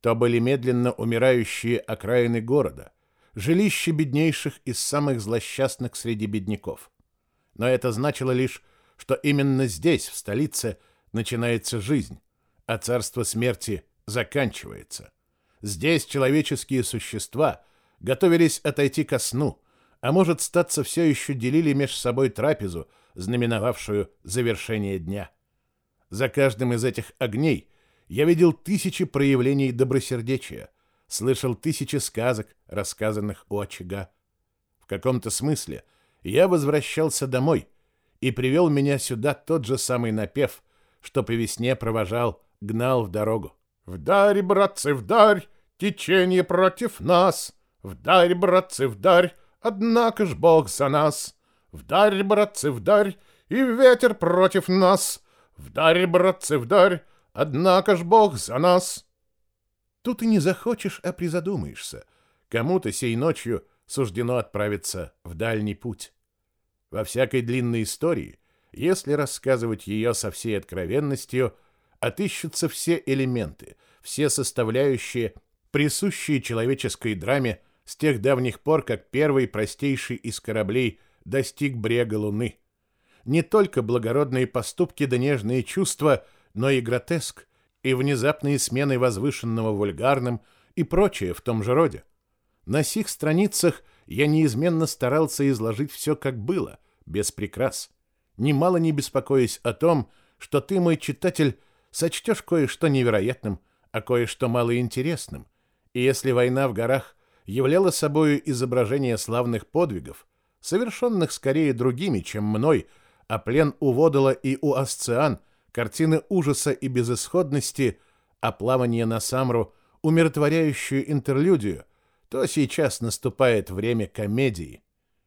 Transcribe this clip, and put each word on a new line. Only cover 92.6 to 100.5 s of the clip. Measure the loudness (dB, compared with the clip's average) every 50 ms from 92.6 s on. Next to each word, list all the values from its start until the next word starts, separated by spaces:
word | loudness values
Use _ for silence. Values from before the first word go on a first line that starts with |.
| _
На | -4 -2 -2 0
сих | 0 -2 -4 -4 -6
страницах | -6 -4 -2 0 2 2 2 2 0 2 0 0 0 0 _ _ _ _ _
я | -10 -2 0 2
неизменно | 2 4 4 4 2 2 0 0 0 0 0 -2
старался | -2 -2 _ -2 0 2 2 0 0 0 0 0 0
изложить | 2 0 -2 -4 -2 -4 -6 -8
все, | -8 -8 -4 -4 -4
как | -2 -2 -6 -4
было, | -4 -4 -4 -4 -4 -4 -6 -10 -18 _ _ _ _ _
без | -8 -4 -4 -4 -4
прикрас, | -4 -8 -8 -8 -4 -4 -4 -4 -4 -8 -14 -14 _ _ _ _ _ _ _ _ _
немало | -2 0 0 2 2 2 2 2
не | 2 2 0
беспокоясь | 0 -2 -4 -2 _ -4 -2 2 2 2 2 2 -2 -4 _
о | -6 -4
том, | 0 2 2 2 2 0 _ _ _ _ _ _
что | _ -12 -2